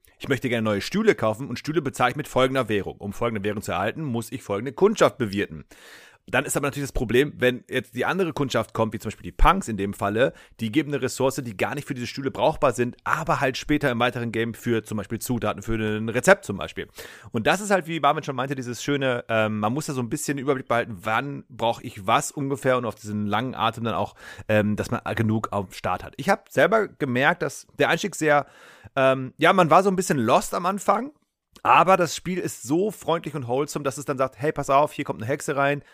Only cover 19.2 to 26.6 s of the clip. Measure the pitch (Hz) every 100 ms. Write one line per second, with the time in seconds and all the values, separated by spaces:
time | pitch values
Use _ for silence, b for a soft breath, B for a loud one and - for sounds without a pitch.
19.2 | - 113 107 107 104 135 156 135 120 147
20.2 | - 143 135 135 - 117 113 98 98 110
21.2 | 143 139 - 117 113 113 117 110 98 120
22.2 | 147 - 139 135 135 127 120 - 104 104
23.2 | 104 104 127 104 110 113 113 87 101 -
24.2 | B B B 107 104 104 107 117 - 107
25.2 | 110 110 - 101 92 - 101 92 - -
26.2 | 185 196 _ -